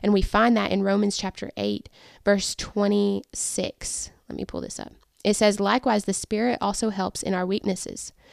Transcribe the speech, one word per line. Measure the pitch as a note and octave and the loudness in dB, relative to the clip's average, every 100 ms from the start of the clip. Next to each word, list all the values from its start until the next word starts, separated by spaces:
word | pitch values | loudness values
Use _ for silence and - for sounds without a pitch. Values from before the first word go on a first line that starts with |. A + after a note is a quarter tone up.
And | G3+ | 2
we | G3+ | 4
find | - G#3 A#3 A3+ | 4 4 4 4
that | G3+ | 2
in | G3 | 0
Romans | G3 G3 G3+ - | 2 2 2 0
chapter | F#3+ - F#3+ - | -6 -8 -10 -6
eight, | G2+ - - - - - | -4 -4 -8 -20 -20 -4
verse | - G3+ - | 2 2 0
twenty-six. | - - G#3 G3+ G#3 G3+ G3 - - - - - - - - - - - | -6 -6 0 2 4 2 0 -6 -8 -6 -4 -6 -6 -8 -8 -10 -14 -12
Let | - | -10
me | |
pull | - E2 | -8 -8
this | - - | -10 -12
up. | - - _ _ | -14 -16 _ _
It | - | 0
says, | G#3 G#3+ G3+ | 4 4 4
"Likewise, | G3 A#3+ B3+ G#3+ | 2 2 2 0
the | G3+ | 0
Spirit | F#3+ - G#3+ A#3+ A#3+ | -4 -4 -2 0 0
also | G3+ G#3 A3+ | -2 -2 -2
helps | G3 F#3+ - | -2 -4 -4
in | - | -4
our | F#3 | -2
weaknesses. | F#3 G3+ - F#3 - G1+ - - _ | 0 -2 -2 -4 -6 -10 -14 -18 _